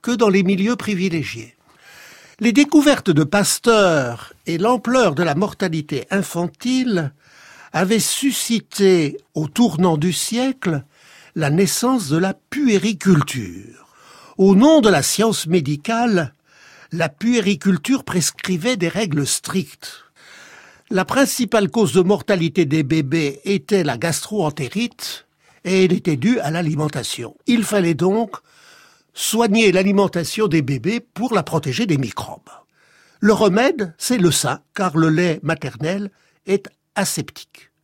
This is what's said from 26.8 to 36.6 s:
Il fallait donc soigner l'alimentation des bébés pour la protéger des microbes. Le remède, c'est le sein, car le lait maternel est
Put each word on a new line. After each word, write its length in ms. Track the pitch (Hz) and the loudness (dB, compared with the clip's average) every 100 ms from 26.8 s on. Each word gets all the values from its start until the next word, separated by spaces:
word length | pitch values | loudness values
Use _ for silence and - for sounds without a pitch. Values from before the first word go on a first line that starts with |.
| 151 139 117 - 113 - - | -4 -6 -8 -10 -12 -8 -2
Il 160 | 240 | 0
fallait 300 | 208 208 170 | 0 0 0
donc 420 | 151 180 208 220 - _ _ _ - _ _ _ | 0 0 0 -4 -8 _ _ _ -20 _ _ _
soigner 600 | - - 220 233 214 214 | -10 -4 0 2 4 4
l'alimentation 760 | 180 190 196 196 175 165 - 214 | 4 2 2 2 0 -6 -2 0
des 160 | 160 | 0
bébés 380 | 135 135 131 233 | 0 -2 -2 -4
pour 340 | _ - 240 | _ -8 -2
la 80 | 202 | -2
protéger 440 | - 160 139 123 220 | -2 -4 -4 -4 -2
des 120 | 147 | -2
microbes. 520 | 123 - - - _ - _ _ _ _ _ _ | -2 -8 -12 -16 _ -20 _ _ _ _ _ _
Le 140 | 208 | 2
remède, 600 | 208 214 185 262 320 185 - | 4 4 4 0 0 -6 -8
c'est 200 | - 247 | -4 2
le 120 | 175 | 2
sein, 300 | - 127 139 _ | 2 -2 -6 _
car 240 | - 185 160 | -4 -2 2
le 120 | 160 | 2
lait 320 | 156 180 151 | 2 0 -2
maternel 680 | 147 160 139 113 151 196 196 _ _ _ - | -4 -6 -6 -8 -6 -6 -8 _ _ _ -4
est 220 | 196 | -4